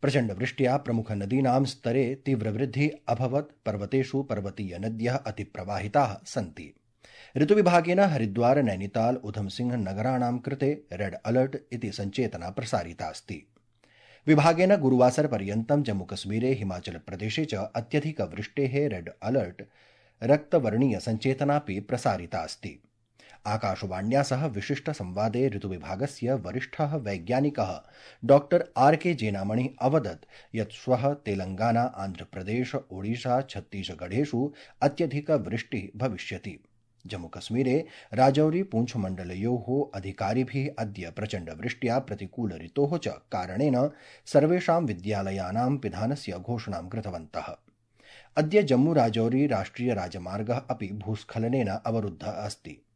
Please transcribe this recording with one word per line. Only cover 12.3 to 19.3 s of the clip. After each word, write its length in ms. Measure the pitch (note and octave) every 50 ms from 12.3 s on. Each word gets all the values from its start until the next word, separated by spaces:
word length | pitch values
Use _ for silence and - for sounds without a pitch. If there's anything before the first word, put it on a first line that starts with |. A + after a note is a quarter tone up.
| - E2 D#2 F2+
प्रसारिता 560 | F#2+ - A#2 A2 - G#2 E2+ E2+ E2+ - F#2+
अस्ति। 360 | E2 D#2 - - - G2+ D#2 - _ _ _ _ _ _ _ _ _ _ _ _ - - - _
विभागेन 500 | - D#3 D3+ C#3+ E3 E3+ D#3+ F3+ F#3 G3+
गुरुवासरपर्यन्तं 1040 | G3 D3 C3 C3 B2 B2 B2+ B2 - D3+ D3 B2+ G#2+ G2 G2 G2+ A2 A2+ - D3 D3 C#3+
जम्मूकश्मीरे, 720 | B2 G#2 G2 F#2 - G2+ F#2+ - F#2+ G#2 A2 A#2+ B2+ C3+
हिमाचलप्रदेशे 920 | G2+ G#2 G2 F#2 F2+ E2+ - F2+ E2 - - - F2+ G#2+ A2 A2 - D#3+
च 100 | D3 -
अत्यधिकवृष्टेः 1300 | G2 F#2 - - A#2 A#2 - - D3+ C#3+ D#3 D3+ - - E3+ D#2 F2+ G#2 - _ - C#3 C3 A#2+ C#3 D3 C#3+
रेड 220 | G#2+ F2+ E2+ E2 - _ -
अलर्ट 400 | A2